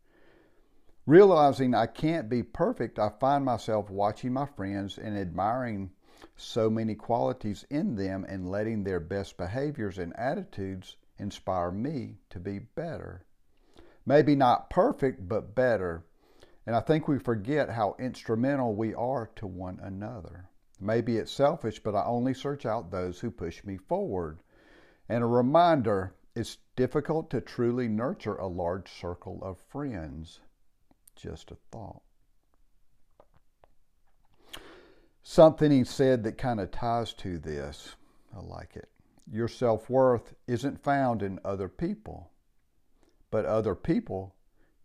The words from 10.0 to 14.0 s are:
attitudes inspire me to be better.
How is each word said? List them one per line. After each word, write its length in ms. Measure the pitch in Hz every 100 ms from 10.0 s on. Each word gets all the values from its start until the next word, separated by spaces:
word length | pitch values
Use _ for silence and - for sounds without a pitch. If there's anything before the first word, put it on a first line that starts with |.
| 85 -
attitudes 800 | 123 190 180 - 95 95 - - _ -
inspire 520 | 101 - - 92 87
me 480 | 98 135 147 107 107 -
to 100 | 92
be 200 | 95 101
better. 640 | 113 - 165 104 90 90 - _ _ _ _ - - -